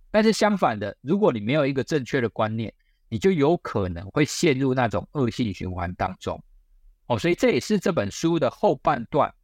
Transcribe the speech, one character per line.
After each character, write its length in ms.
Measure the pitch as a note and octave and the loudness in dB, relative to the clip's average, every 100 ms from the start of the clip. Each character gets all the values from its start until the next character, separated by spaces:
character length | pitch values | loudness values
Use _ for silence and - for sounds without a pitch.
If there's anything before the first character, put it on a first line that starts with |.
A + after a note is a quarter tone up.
| - | -2
但 120 | G#3+ | 2
是 100 | A3 | 4
相 240 | G3 G#3 G3 | 2 2 2
反 220 | D#3 G#2 | 0 0
的， 160 | G2+ - | -6 -8
如 180 | B2+ G3 | -2 2
果 140 | G3+ | 2
你 80 | A#2 | 0
没 140 | G#2 | 0
有 120 | D3+ C#3 | 0 0
一 60 | |
个 100 | C3 | -2
正 220 | A2+ D#3 | -2 -2
确 160 | A#2+ C#3 | -2 -2
的 80 | A#2 | -2
观 260 | - A2 | -2 -2
念， 160 | A2+ G#2+ _ _ _ - | -2 -6 _ _ _ -10
你 100 | A2+ | 0
就 120 | G3 | 2
有 260 | E3+ C#3 F3 | 4 2 2
可 320 | - G#2+ F#2 | -2 -4 -4
能 180 | E2+ G2 | -6 -6
会 120 | D3 | 0
陷 360 | D3+ - E3+ C3 | 0 2 2 2
入 160 | C3+ | 0
那 120 | C3 A#2 | 0 0
种 220 | F#2 - | -2 -4
恶 180 | D3 A#2+ | -2 -2
性 240 | - A2+ | -2 -4
循 160 | - F2+ | -4 -8
环 240 | F2+ F2 | -6 -6
当 200 | F2+ F#2 F#2 | -4 -6 -4
中。 240 | F#2+ D#2+ - - _ _ - _ - | -8 -8 -12 -20 _ _ -20 _ -4
哦， 120 | A2+ | -2
所 120 | E3+ | 0
以 40 | |
这 180 | F3 B3 | 2 2
也 80 | C3+ | 2
是 180 | - G#3 | 0 0
这 120 | G#3 | 0
本 200 | D#3+ F3+ | -2 -4
书 280 | - E3 E3 | -2 0 2
的 120 | B2+ | 0
后 240 | - G#3 C#3+ | 0 0 2
半 260 | E3 C#3 A3 | 0 -2 -2
段， 260 | D3+ A#2 - | 0 0 -4